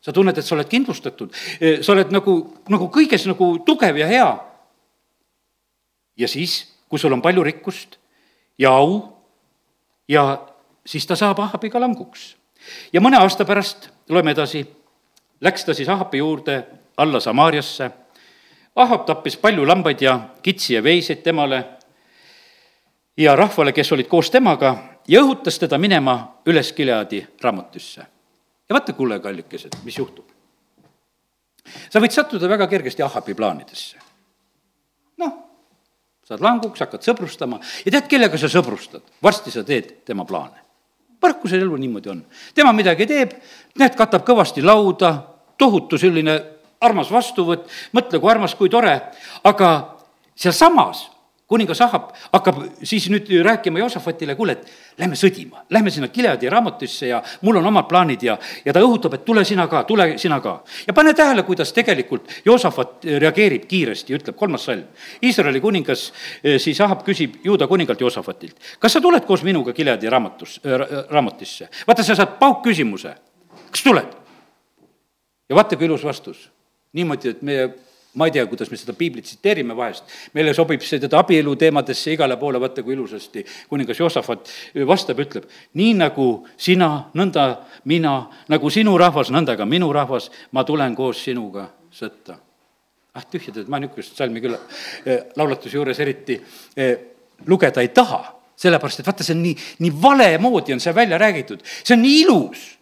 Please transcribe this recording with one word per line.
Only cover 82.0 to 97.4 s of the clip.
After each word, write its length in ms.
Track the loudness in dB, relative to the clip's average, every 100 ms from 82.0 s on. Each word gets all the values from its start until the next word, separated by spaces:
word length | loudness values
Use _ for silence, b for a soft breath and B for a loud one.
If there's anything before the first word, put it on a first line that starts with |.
| -6
igale 240 | -2 -2 -2
poole, 200 | -4 -4
vaata, 220 | -6 -8
kui 120 | -8 -8
ilusasti 480 | -8 -12 -16 -16 -16 B B
kuningas 320 | -6 -6 -2
Joosafat 480 | -2 -2 -6 -8 -10 B B -6 0
vastab, 320 | 0 0 -6
ütleb: 240 | -6 -10 -16 b b -2
"Nii 160 | 2 2
nagu 280 | 0 2 0 -2 B B
sina, 540 | 0 2 2 -2 -6
nõnda 320 | -4 -2 0 -2 -2 B B
mina, 300 | -4 -2 0 -4 -8 B B
nagu 220 | -2 0
sinu 260 | 0 2 4
rahvas, 320 | 4 2 0
nõnda 260 | 0 -2 -4
ka 100 | -2
minu 240 | 0 0
rahvas, 380 | -2 -2 -6 -8 B B
ma 120 | -4
tulen 320 | -2 -2 -2 -2
koos 260 | -6 -6
sinuga 440 | -8 -8 -10 -14 -16 _ _
sõtta." 460 | -16 -16 _ -20 -20 _ _ _ _ _ _ _ -20
Ah, 80 |
tühjad, 320 | -14 -14 -12 -14
et 120 | -10
ma 100 | -8
niisugust 360 | -10 -14 -18 -6
salmi 240 | -6 -4
küll, 160 | -6 -8 -12 B B B -4
eh, 220 | -4 -4 -4
laulatuse 400 | -4 -4 -6 -6
juures 240 | -4 -4
eriti, 400 | -4 -6 -8 -10 B B B -4
eh, 200 | -2 -2 -6 _ _ _